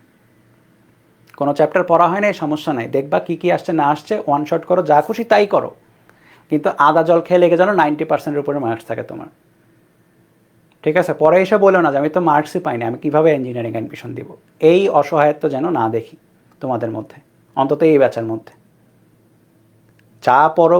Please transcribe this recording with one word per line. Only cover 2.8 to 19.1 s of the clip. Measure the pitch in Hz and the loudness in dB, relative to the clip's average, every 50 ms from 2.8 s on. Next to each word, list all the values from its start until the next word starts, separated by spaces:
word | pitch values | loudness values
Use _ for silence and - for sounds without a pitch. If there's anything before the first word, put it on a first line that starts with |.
| 117 123 127 | -6 -4 -4
দেখবা | 135 135 147 165 180 - | -4 -4 -2 -4 -4 -4
কী | - 170 - | -6 -8 -4
কী | - 175 175 | -2 -2 -2
আসছে | - - - 170 156 | -2 -4 -4 -2 0
না | 147 143 151 | 0 0 -2
আসছে, | 151 - - 214 208 - | -2 -4 -6 -6 -6 -2
ওয়ান | - 143 147 151 - | -2 -2 -2 -2 -2
শট | 170 165 - - | -4 -6 -2 0
করো, | 180 180 175 151 | 0 0 2 4
যা | 147 147 151 | 2 2 2
খুশি | - 226 - 226 - | 0 -6 -8 0 2
তাই | 214 208 208 202 196 | 2 2 2 2 0
করো, | - - - - _ _ _ _ _ _ _ _ _ _ _ _ _ _ _ | -2 -2 -4 -12 _ _ _ _ _ _ _ _ _ _ _ _ _ _ _
কিন্তু | 156 147 - - - - 143 147 | -4 -2 -2 -4 0 2 2 4
আদা | 156 165 160 160 | 4 4 2 4
জল | 175 170 165 | 2 2 2
খেয়ে | - 180 180 | 2 2 2
লেগে | 180 170 175 165 | 4 4 4 2
যেন | 180 202 202 180 | 2 2 2 2
নাইনটি | 156 151 147 147 160 156 | 0 0 0 -4 -2 -4
পার্সেন্টের | 151 143 - 156 147 143 139 | -4 -4 -4 -6 -6 -6 -4
উপরে | 143 143 147 143 | -4 -6 -4 -4
মার্কস | 117 117 110 - - | -6 -6 -6 -8 -10
থাকে | 117 117 113 - | -10 -10 -10 -12
তোমার, | - - - - _ _ _ _ _ _ _ _ _ _ _ _ _ _ _ _ _ _ _ _ _ _ _ _ _ _ _ _ _ _ - | -14 -18 -18 -20 _ _ _ _ _ _ _ _ _ _ _ _ _ _ _ _ _ _ _ _ _ _ _ _ _ _ _ _ _ _ -4
ঠিক | 151 151 180 | -2 0 0
আছে? | 170 170 147 - | -2 -2 -2 2
পরে | 151 156 170 185 190 | 2 4 4 4 2
এসে | 185 214 208 196 | 2 2 4 4
বলো | 196 185 180 165 | 4 4 4 2
না | 147 | 2
যে, | 139 139 | 0 0
"আমি | 147 147 - | -2 -2 -2
তো | 180 175 160 | 0 0 2
মার্কসই | 147 147 151 - - 180 - | 0 0 0 -2 -6 -6 -6
পাইনি, | 151 131 117 117 117 | -6 -6 -6 -6 -6
আমি | 120 - - | -8 -6 -6
কীভাবে | 151 139 151 160 165 151 139 | -2 0 2 2 2 2 0
ইঞ্জিনিয়ারিং | 127 127 120 120 117 117 113 | -2 -6 -8 -8 -8 -6 -6
অ্যাডমিশন | 117 110 95 - - - 123 123 - | -8 -8 -10 -14 -16 -16 -14 -14 -14
দিব?" | 127 - - _ _ _ _ _ - 156 | -14 -16 -20 _ _ _ _ _ 4 4
এই | 170 190 196 185 160 147 | 4 4 2 2 0 0
অসহায়ত্ব | 147 - 170 151 147 151 151 151 - 156 139 | 0 0 0 2 2 2 0 -2 -4 -4 -4
যেন | 131 151 180 165 135 | -4 -4 -4 -2 -2
না | 113 110 113 | -2 -2 -4
দেখি | 113 110 - - _ _ _ _ _ _ _ _ _ | -6 -8 -8 -20 _ _ _ _ _ _ _ _ _
তোমাদের | - 131 123 113 120 113 110 | -8 -6 -4 -4 -4 -6 -8
মধ্যে, | 110 107 - - - _ _ _ _ _ _ _ | -10 -12 -14 -20 -20 _ _ _ _ _ _ _
অন্তত | 143 135 139 147 143 165 160 | -4 -2 -2 0 2 2 4
এই | 156 139 | 4 4
ব্যাচের | 131 117 - 117 113 113 | 4 2 0 -4 -6 -6
মধ্যে। | 113 110 - - _ _ _ _ _ _ _ _ _ _ _ _ | -8 -8 -10 -16 _ _ _ _ _ _ _ _ _ _ _ _